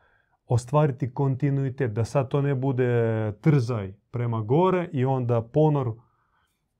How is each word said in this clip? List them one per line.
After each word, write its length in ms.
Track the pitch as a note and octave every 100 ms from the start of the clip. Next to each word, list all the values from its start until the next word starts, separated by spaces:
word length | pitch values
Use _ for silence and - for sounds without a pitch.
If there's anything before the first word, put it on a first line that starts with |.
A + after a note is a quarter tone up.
| _ _ _ _ -
ostvariti 680 | A#2+ - D3 D3+ B2 B2
kontinuitet, 800 | B2 C#3 C3 C#3+ C#3 C3+ B2+ C3
da 120 | G#2
sad 240 | A2 C#3+ A#2+
to 140 | C#3+
ne 120 | C#3+
bude 800 | C3+ C3 B2+ B2+ A#2+ A2+ A2 A2 G2+
trzaj 540 | E3 D3 A#2 A#2 F#2+ G2 _
prema 300 | A#2+ A#2+ A2+
gore 460 | G#2+ C#3+ F#3 F#3 E3+
i 120 | C#3
onda 380 | B2+ C3 A#2+ A#2+
ponor, 500 | A2+ D3 D#3 C#3+ A#2+ A2 _ _ _ _ _ _ _ _